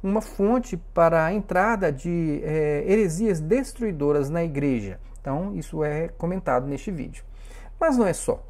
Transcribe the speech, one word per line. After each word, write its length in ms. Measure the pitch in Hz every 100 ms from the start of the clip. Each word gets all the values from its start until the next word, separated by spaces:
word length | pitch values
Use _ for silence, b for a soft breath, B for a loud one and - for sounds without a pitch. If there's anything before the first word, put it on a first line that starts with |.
uma 200 | 196 208
fonte 560 | 214 - 202 254 247 175
para 480 | - - 165 165 160
a 80 |
entrada 580 | 208 202 180 208 220 180
de, 500 | 131 170 170 160 147 156
é, 400 | 156 151 147 185
heresias 540 | 208 196 160 220 170
destruidoras 880 | 156 240 262 - 226 156 143 147 139
na 120 | 165
igreja. 560 | 170 139 143 123 101 92 b -
Então, 340 | - 139 196
isso 300 | 190 156 160
é 240 | 151 151 165
comentado 580 | - 170 185 165 123 135
neste 260 | 139 -
vídeo. 340 | 170 131 - - B B B B -
Mas 200 | 330 254
não 100 | 202
é 60 |
só. 280 | 160 - -